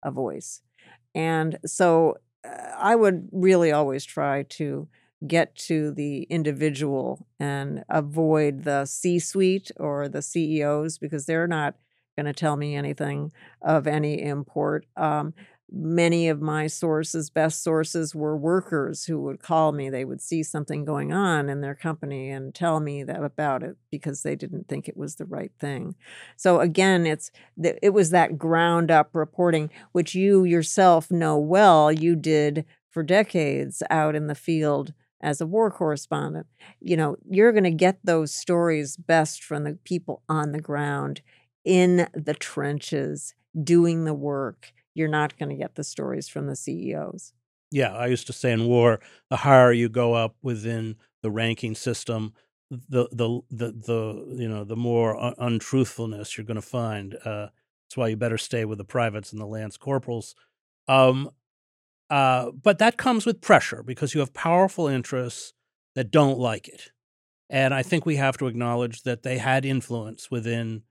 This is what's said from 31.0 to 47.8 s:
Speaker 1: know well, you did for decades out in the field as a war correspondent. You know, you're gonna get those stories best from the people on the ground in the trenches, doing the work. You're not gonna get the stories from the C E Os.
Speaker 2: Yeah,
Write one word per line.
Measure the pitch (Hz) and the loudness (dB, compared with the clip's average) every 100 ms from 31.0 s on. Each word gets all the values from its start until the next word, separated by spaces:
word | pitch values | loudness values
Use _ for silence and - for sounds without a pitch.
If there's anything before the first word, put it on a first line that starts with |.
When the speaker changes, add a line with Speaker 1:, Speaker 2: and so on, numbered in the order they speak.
| - | 4
Speaker 1:
know | 170 160 151 | 0 2 2
well, | 151 185 208 160 151 | 4 6 8 8 8
you | 156 165 165 | 4 2 0
did | 156 151 147 147 151 _ _ | 2 2 2 0 -6 _ _
for | 170 | -6
decades | 156 190 208 180 147 139 139 - - | 2 2 4 0 0 -2 -4 -8 -2
out | 160 151 | 2 2
in | 151 151 | 0 -4
the | |
field | 143 - 160 151 143 139 - _ _ | -6 -2 0 0 0 -4 -12 _ _
as | 151 143 | -6 -4
a | 160 | -2
war | 208 220 | 0 0
correspondent. | - 165 147 - 151 139 156 - _ - _ | 0 -2 -2 -4 -6 -4 -8 -12 _ -20 _
You | - 165 | -2 0
know, | 151 - - | 0 -4 -2
you're | 190 233 | 4 6
gonna | 214 185 | 6 4
get | 160 180 190 | 4 2 2
those | 185 165 151 | 0 0 0
stories | - - 175 170 156 143 - | -4 -2 0 2 0 -4 -8
best | 165 165 160 - | 2 2 2 -4
from | - 147 | -10 -6
the | 147 151 | -6 -8
people | - 180 175 - - | -6 -6 -4 -8 -4
on | 156 147 | -2 -2
the | 147 | -6
ground | 156 147 147 143 139 143 - _ _ _ | -6 -4 -2 -4 -6 -8 -14 _ _ _
in | - 185 180 180 170 | 2 4 6 4 2
the | 160 147 | -2 -6
trenches, | 147 - - 143 147 - 147 143 147 - - _ 160 | -6 -8 -6 -4 -4 -4 -4 -4 -8 -12 -18 _ -6
doing | 147 170 170 165 | 4 4 6 2
the | 160 | -2
work. | 147 143 139 127 - - _ _ | -4 -4 -4 -6 -8 -18 _ _
You're | 160 156 | -4 0
not | 151 151 - | 0 0 -2
gonna | 143 143 | -8 -6
get | 143 | -10
the | - | -10
stories | 147 - 139 135 143 | -10 -8 -6 -6 -8
from | 147 143 | -8 -8
the | 135 | -8
C | - 170 135 | -8 -8 -6
E | |
Os. | 151 - 185 - _ _ _ _ | -8 -8 -12 -20 _ _ _ _
Speaker 2:
Yeah, | 139 | 0